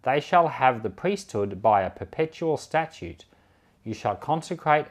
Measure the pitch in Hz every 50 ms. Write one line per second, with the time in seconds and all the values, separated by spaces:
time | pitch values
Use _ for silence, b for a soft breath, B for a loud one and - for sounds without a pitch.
0 | _ 127 135 147 147 - - 175 165 156 - - 131 131 123 113 110 107 92 -
1 | - 180 202 196 - - - 107 101 101 101 92 107 113 107 101 95 90 - -
2 | 107 - - - 160 156 - - 170 160 151 131 - - - 156 160 151 - -
3 | - 85 - _ - b b b b b b b b b b b b 113 107 -
4 | - 113 101 92 - - 151 165 156 - 180 165 - 160 151 151 147 -